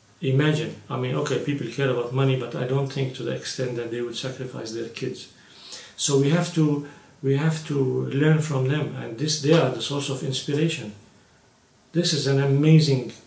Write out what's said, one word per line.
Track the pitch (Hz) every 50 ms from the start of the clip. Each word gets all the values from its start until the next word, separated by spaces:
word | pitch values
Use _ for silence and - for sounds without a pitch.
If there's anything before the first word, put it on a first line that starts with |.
| _ _ _ -
Imagine, | - 135 131 139 147 151 151 - - - 104 - - -
I | 135
mean, | 123 127 127 131
okay, | 147 147 - 131 117
people | - 143 147 139 127
care | 110 - - 139 131
about | 123 120 120 120 131
money, | 131 135 135 131 127
but | 123 120 -
I | 131 127 127
don't | 135 139 139 135 -
think | 139 135 127 -
to | - 117
the | 113 127
extent | 123 - - - - 131 120 123
that | 117 120 113
they | 113 120
would | 120 117 113
sacrifice | - - 131 120 - 131 - - 123 117 110
their | 110 117 117 -
kids. | - - 131 117 - - - - - - - - - - - - - - - - -
So | - - - 139 135
we | 143 143
have | 160 175 165 - -
to, | 160 156 151 147 143 - - - - - - - - -
we | 135 139
have | 139 156 160 156 - -
to | - 147 139 135 127 127 131 131 127 127 135 151
learn | 156 160 156
from | - - 143 131 131 131
them, | 143 156 - - -
and | 127 120 120 113 113
this, | 147 151 - - 135
they | 143 165
are | 160 135 123
the | - - -
source | - 143 139 139 -
of | 131 - -
inspiration. | 139 131 - - - 143 147 160 165 156 - 107 104 101 - - - _ _ _ _ _ _ _ _ _ _ _ _ _ _ _ _ -
This | 165 175 170 160
is | 135 127
an | 135 139 135 139
amazing, | 139 135 139 147 156 160 156 156 143 135 123 117 107 - - -